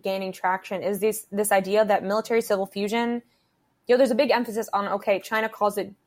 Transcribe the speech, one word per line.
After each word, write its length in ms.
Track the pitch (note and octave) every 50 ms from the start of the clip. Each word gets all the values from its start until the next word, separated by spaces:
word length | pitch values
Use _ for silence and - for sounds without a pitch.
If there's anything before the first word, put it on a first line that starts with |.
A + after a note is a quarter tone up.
gaining 300 | - G3 F#3+ G3 F#3+ F#3+
traction 500 | F#3 - - F#3 F#3 F#3+ - - G3+ F3+
is 180 | - F#3 G#3 F#3+
this, 280 | G3+ A3 G#3 - - -
this 200 | G3+ G3+ G#3+ G3+
idea 340 | G3+ G3 F#3+ F#3+ G3+ G#3+ A3
that 180 | G3+ G3+ F3 F3+
military 380 | F#3+ G3+ A3 A3 - A#3 A3+
civil 240 | A3+ - G#3 F#3+ G3
fusion, 560 | F#3+ - G3+ G3+ G3+ A3 A#3 A#3 A#3+ A#3+ A#3+ - _ _ _ _ _ _ _ _ _ _ _ _
you 60 | - A#3+
know, 40 |
there's 140 | B3+ C#4 A3
a 40 | B3
big 160 | A3 D4 A#3
emphasis 380 | A3 A#3+ A#3+ A#3+ G3+ A3+ G#3 - -
on, 140 | G3+ G3+
okay, 320 | F3+ F#3 G3+ - A3 G3 F3+
China 300 | - - A3+ A3 A3 A3
calls 280 | - - G#3 G#3 G3+
it 160 | G#3 F#3+ G3+ - _ _